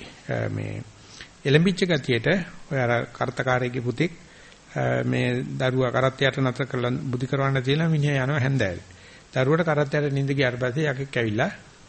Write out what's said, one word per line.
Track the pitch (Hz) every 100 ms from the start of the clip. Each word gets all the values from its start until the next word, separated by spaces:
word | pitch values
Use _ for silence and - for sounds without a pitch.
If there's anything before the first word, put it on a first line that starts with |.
| - - -
අ, | 123 110
මේ | 104 - 104 - - - - - -
එළඹිච්ච | 139 143 175 185
ගතියට | 185 156 135 117 120 190 175 - -
ඔය | 139
අර | 120 120 -
කරත්තකාරයෙක්ගේ | - 123 - 127 127 123 127
පුතෙක්, | 120 117 170 - - - - - -
අ, | 135 127 123
මේ | 123 127 123 123 147 139
දරුවා | 131 127 127
කරත්තයට | 120 131 127 139 135
නතර | 135 123 135
කරලා | 131 123 131
බුද්ධි | 151 127 131
කරවන්න | 143 139 135
තියලා | 123 147 165
මිනිහා | 156 143 143
යනවා | 131 151
හැන්දෑවේ. | 131 135 101 87 - - - - -
දරුවට | 127 131 160
කරත්තයට | 170 147 147 151 147
නිින්ද | 139 139
ගියාට | 139 131 123
පස්සේ | 127 123 156
යකෙක් | 131 139 -
ඇවිල්ලා | 113 104 160 - - -